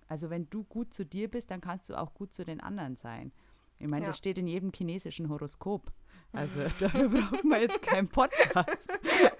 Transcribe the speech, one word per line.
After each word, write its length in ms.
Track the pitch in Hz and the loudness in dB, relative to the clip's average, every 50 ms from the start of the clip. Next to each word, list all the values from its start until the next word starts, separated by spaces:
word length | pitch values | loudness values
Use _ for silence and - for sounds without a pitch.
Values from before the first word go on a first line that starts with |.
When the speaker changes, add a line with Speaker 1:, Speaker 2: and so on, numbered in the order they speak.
| _ - | _ -10
Speaker 1:
Also 200 | 160 151 170 160 | -8 -8 -6 -6
wenn 220 | 170 175 165 - | -6 -6 -6 -6
du 140 | 196 220 202 | -8 -8 -8
gut 280 | - - 226 240 - | -8 -6 -8 -8 -6
zu 120 | - - 180 | -6 -8 -8
dir 240 | 147 - 196 214 208 | -6 -6 -6 -6 -4
bist, 200 | - 233 - - | -6 -6 -8 -8
dann 100 | 185 180 | -10 -8
kannst 280 | - 175 180 190 - - | -6 -8 -8 -8 -8 -8
du 60 | - | -6
auch 160 | - 165 151 - | -6 -6 -8 -8
gut 200 | - 202 196 - | -12 -14 -12 -10
zu 100 | - 170 | -10 -10
den 160 | 170 156 - | -8 -8 -8
anderen 360 | - - 202 202 151 131 127 | -8 -8 -6 -6 -6 -8 -8
sein. 360 | - - 117 117 127 135 135 - - _ _ - _ _ _ _ - | -10 -10 -12 -12 -10 -12 -14 -16 -18 _ _ -20 _ _ _ _ -8
Ich 100 | 143 147 | -4 -2
meine, 140 | 147 147 | -2 -2
Speaker 2:
Ja. 60 | 185 196 | -2 -4
Speaker 1:
das 100 | 185 - | -4 -4
steht 200 | - 190 185 185 | -4 -4 -2 -2
in 80 | 180 | -2
jedem 260 | 165 170 190 190 190 - | -2 -2 -2 -4 -4 -4
chinesischen 540 | - 180 165 175 190 - 165 - - 165 151 | -4 -4 -4 -4 -6 -8 -10 -8 -6 -6 -4
Horoskop. 640 | 147 147 147 147 - - - 196 208 - - - - - - - - - - - | -4 -6 -8 -10 -10 -8 -6 -6 -6 -6 -6 -10 -12 -12 -14 -20 -20 -20 -18 -10
Also 280 | - 139 147 147 - 143 | -6 -6 -6 -4 -4 -2
<laughs> 200 | 139 165 - - | -2 -2 0 0
dafür 280 | 190 196 - 262 277 220 | 0 2 4 4 4 4
braucht 360 | 226 247 208 196 247 381 320 | 4 4 2 2 0 2 4
man 160 | 302 247 214 | 4 4 6
jetzt 200 | 233 - 392 - | 4 2 0 0
keinen 280 | - 453 480 190 202 - | 2 2 2 2 2 2
Podcast. 840 | - 269 254 - 554 622 480 - - - 165 285 - - - - 370 403 - 330 339 370 359 - - | 4 4 4 4 6 4 4 6 6 2 2 2 -2 -6 -6 -8 -6 -2 0 4 6 8 8 8 8